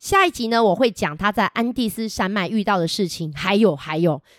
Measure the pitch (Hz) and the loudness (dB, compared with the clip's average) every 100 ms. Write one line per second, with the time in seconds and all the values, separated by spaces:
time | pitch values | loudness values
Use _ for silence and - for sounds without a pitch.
0 | - 392 359 - 226 233 214 175 240 - | 0 2 2 0 0 2 4 4 0 0
1 | 165 156 202 220 190 233 240 247 220 - | -6 -2 -2 0 0 -2 -2 -2 -4 -4
2 | 220 - 190 202 175 214 202 190 165 - | -6 -4 -2 -2 -2 -2 0 0 0 0
3 | 180 - 156 143 190 202 208 139 156 160 | -2 -4 -8 -6 0 4 4 2 -4 0
4 | 170 143 - | 2 0 -6